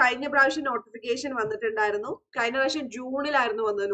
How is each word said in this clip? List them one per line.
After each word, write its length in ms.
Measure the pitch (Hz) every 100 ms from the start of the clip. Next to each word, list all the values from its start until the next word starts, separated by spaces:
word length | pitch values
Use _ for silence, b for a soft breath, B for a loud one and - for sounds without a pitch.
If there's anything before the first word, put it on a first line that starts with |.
കഴിഞ്ഞ 240 | 254 254 285
പ്രാവശ്യം 320 | 285 269 311 277
നോട്ടിഫിക്കേഷൻ 640 | 233 - 226 254 269 285 254
വന്നിട്ടുണ്ടായിരുന്നു. 720 | 214 214 226 214 214 202 233 - _ -
കഴിഞ്ഞ 200 | 233 262
പ്രാവശ്യം 280 | 269 302 262
ജൂണിലായിരുന്നു 680 | 220 254 269 285 285 233 214 220
വന്നത് 200 | 202 202